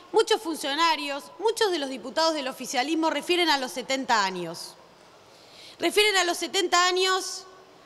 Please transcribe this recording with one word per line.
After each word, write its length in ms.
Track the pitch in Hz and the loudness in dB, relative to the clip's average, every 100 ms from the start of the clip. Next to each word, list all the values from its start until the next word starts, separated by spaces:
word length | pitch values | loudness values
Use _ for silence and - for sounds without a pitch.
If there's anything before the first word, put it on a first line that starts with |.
| - | 0
muchos 280 | 427 440 440 | 2 4 2
funcionarios, 840 | 330 302 285 285 330 294 285 277 - - | -2 -6 -4 2 2 2 -2 -6 -10 -4
muchos 320 | 427 453 427 | -2 2 0
de 80 | 339 | 0
los 100 | 277 | -4
diputados 440 | 262 247 311 320 | -8 -6 0 0
del 140 | 311 262 | 0 -4
oficialismo 640 | 262 247 262 277 320 320 | -8 -4 -2 0 0 0
refieren 400 | 294 285 349 330 | 0 0 2 2
a 80 | 277 | 2
los 140 | 254 | -2
setenta 520 | 262 233 269 254 226 | -6 -4 -4 2 2
años. 520 | 190 185 170 170 - - - - - - - - - - - - | 2 -2 -8 -10 -14 -18 -20 -20 -20 -20 -20 -20 -20 -20 -20 -4
Refieren 360 | 339 381 427 381 | 0 2 4 4
a 80 | |
los 140 | 349 330 | 2 -2
setenta 480 | 339 381 359 349 359 | -2 -2 2 4 4
años 600 | 370 381 381 370 - - - - - | 2 2 0 -2 -10 -14 -20 -20 -20